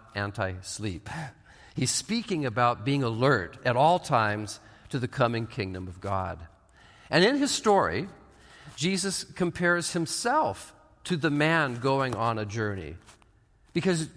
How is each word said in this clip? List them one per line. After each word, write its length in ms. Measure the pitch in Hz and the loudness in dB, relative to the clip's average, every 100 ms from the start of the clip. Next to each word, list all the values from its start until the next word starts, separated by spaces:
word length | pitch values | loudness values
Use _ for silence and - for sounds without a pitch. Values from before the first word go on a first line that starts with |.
| - 101 | -10 -6
anti-sleep. 920 | 101 101 95 92 95 - 104 87 - 160 147 - _ - - | -4 -2 -4 -4 -10 -8 -6 -8 -10 -10 -12 -14 _ -20 -12
He's 180 | - 127 | -4 -2
speaking 540 | - - 226 - 175 139 | -2 -2 -4 -2 -2 -2
about 380 | 107 120 120 | 2 2 2
being 200 | 107 139 | 0 0
alert 540 | 127 113 131 127 85 - | 0 2 4 4 0 -4
at 140 | 123 120 | 0 4
all 220 | 151 180 | 4 4
times 600 | - 131 107 104 107 - - - - | 2 2 2 0 -4 -10 -16 -20 -8
to 100 | 135 | -6
the 80 | 117 | -4
coming 400 | - 120 117 113 | 2 2 2 -4
kingdom 400 | - 98 92 92 | -4 -6 -6 -10
of 140 | 90 | -8
God. 440 | 98 98 92 87 82 _ _ - - - - | -4 -2 -2 -6 -12 _ _ -20 -20 -20 0
And 140 | 151 | 4
in 140 | 190 285 | 4 4
his 140 | 277 | 0
story, 580 | - 220 196 98 87 190 - - - - - - - | 0 4 4 4 0 -4 -10 -20 -20 -20 -20 -18 -4
Jesus 480 | 165 190 196 - | -2 0 -2 -4
compares 680 | - - 175 165 175 175 160 | -8 -4 -2 0 2 2 0
himself 800 | 180 165 - 233 294 226 95 - - _ _ - | -2 -2 -2 0 2 0 -2 -12 -20 _ _ -4
to 100 | 175 | 0
the 140 | 160 | 2
man 460 | 147 151 165 143 120 | 2 4 4 2 0
going 400 | 131 135 131 107 | 0 2 2 0
on 220 | 113 110 | 0 0
a 80 | 104 | -4
journey, 520 | 110 107 98 78 85 - - _ _ _ _ _ | -2 -2 -4 -8 -12 -18 -20 _ _ _ _ _
because 360 | 170 185 175 160 | -2 0 0 -2